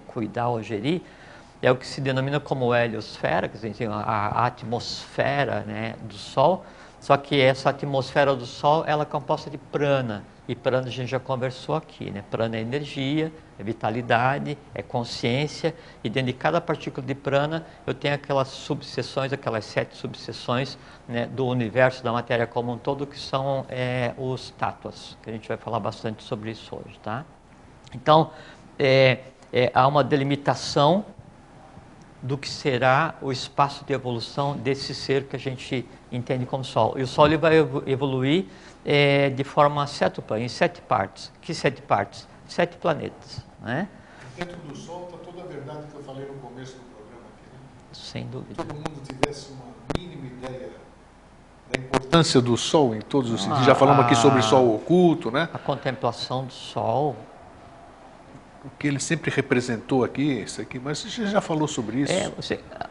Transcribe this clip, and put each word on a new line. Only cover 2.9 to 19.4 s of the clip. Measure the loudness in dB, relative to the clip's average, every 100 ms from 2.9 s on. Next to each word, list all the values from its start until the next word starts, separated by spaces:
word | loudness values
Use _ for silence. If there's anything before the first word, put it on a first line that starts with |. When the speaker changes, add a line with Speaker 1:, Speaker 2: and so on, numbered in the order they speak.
| -2 -8 -4 0 0 -2
Speaker 1:
quer | -6
dizer, | -10 -6 -4
a, | -2
a | -2 0 0 0 0
atmosfera, | -2 -6 -4 -4 -10 -8 -2 0 2 0 -2
né, | -4 -6 -8 -8
do | -12 -14
Sol, | -6 2 4 4 -4 -20 -20 -16
só | 2 2
que | 4 4
essa | 4 4 0
atmosfera | 0 -2 -2 0 2 4 2
do | -4
Sol, | 0 2 2 2
ela | -2
é | -2
composta | -4 -2 -4 -4
de | -12
prana, | -8 -2 2 2 0 -6 -10 -18 -10
e | -4
prana | 0 0 -2
a |
gente | -6 -4
já | -4
conversou | -2 -4 -4 -6 -4 -4
aqui, | -4 -12 -10
né? | -10 -6
Prana | -4 -2 -2
é |
energia, | -4 -4 -6 -4 -2 -2 -2 -6 -20 -12
é |
vitalidade, | -8 -4 -2 -4 2 2 4 0 -4 -8 -10
é | -10
consciência, | -6 -6 -6 -2 0 0 -2 -2 -4 -4 -18 -8
e | -4
dentro | -2 -2
de |
cada | 0 0 0
partícula | 0 -4 -4 -8 -6
de |
prana | -4 0 0 0 -4 -8 -10 -6
eu |
tenho | -4 -2 -2
aquelas | 0 0 0
subseções, | -6 -6 -6 -4 -8 -4 -4 -2
aquelas | -2